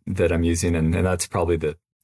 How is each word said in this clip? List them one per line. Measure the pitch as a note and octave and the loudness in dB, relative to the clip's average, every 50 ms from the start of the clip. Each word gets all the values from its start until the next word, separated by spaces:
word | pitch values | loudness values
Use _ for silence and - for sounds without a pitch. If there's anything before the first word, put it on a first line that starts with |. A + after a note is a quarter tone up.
| - | -8
that | - F#2 F#2+ F2 D#2+ | -8 -2 0 2 2
I'm | E2 E2+ E2 | 2 2 2
using, | E2+ E2+ E2+ F2+ F2 E2+ | 2 0 0 0 0 0
and, | D#2+ D#2+ D#2+ F2 | 0 0 0 0
and | F2+ F#2 | 2 0
that's | F#2 F#2 F2+ - | 0 0 -2 -4
probably | - - F#2 E2+ E2+ E2+ | -4 -2 -2 0 0 0
the, | D#2+ D#2 D2+ D2+ _ _ _ _ _ | 0 0 -4 -6 _ _ _ _ _